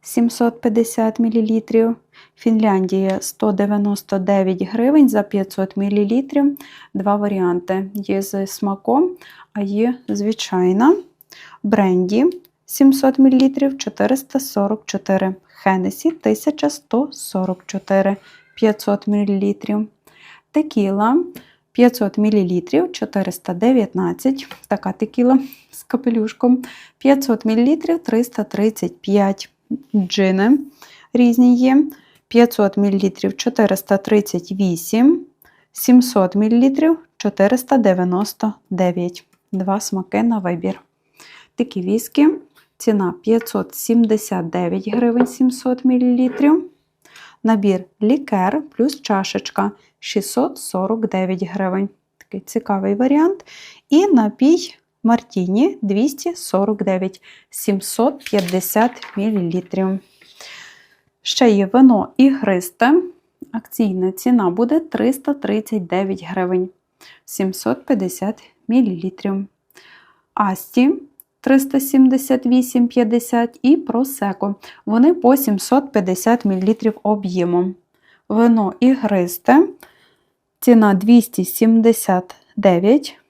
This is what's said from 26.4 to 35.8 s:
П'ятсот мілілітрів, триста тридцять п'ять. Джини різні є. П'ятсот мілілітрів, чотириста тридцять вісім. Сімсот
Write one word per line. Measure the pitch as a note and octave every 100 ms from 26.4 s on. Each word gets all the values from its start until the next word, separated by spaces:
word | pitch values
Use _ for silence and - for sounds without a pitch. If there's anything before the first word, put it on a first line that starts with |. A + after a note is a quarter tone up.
| B3 B3+ B3 - - _
П'ятсот | C4+ C#4 C4+ A3+ A3
мілілітрів, | A3 B3 D#4+ E4 E4+
триста | - A3+ B3 -
тридцять | G#3 - G#3+ G#3+ F3 -
п'ять. | - G3+ G3 G3 - _ _ A#3 - G#3
Джини | F3+ - F#3+ F#3+ G#3 C#4 C#4+ _ - - _
різні | A#3+ A#3+ A#3 B3 B3
є. | B3+ C4+ D4 - _ _ _
П'ятсот | A#3 A#3 A#3 G3+ G3+
мілілітрів, | G3+ G3 G3 - G3 F#3+
чотириста | A#3+ B3+ G#3 F#3+ - G3
тридцять | - G#3+ G#3 F3 F3
вісім. | F#3+ F#3+ E3 - A3 C4 F4 - _ _ _ _
Сімсот | -